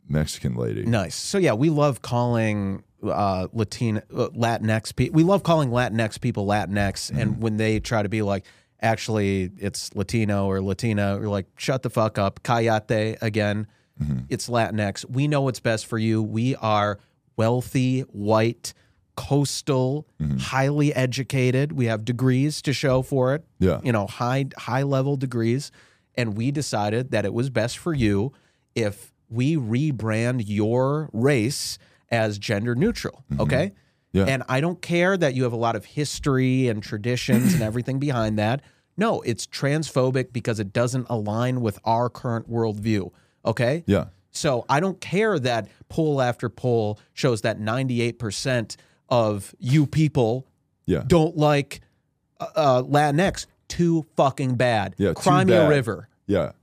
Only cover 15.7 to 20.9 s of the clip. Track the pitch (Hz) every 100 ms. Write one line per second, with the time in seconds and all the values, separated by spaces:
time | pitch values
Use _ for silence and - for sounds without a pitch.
15.7 | 110 - 113 110 110 107 110 123 139 110
16.7 | 104 104 101 _ _ _ - 110 123 123
17.7 | 139 127 127 135 101 101 110 113 120 -
18.7 | - _ _ _ - - 139 139 - -
19.7 | 131 127 147 - _ 156 131 - 131 135
20.7 | 147 147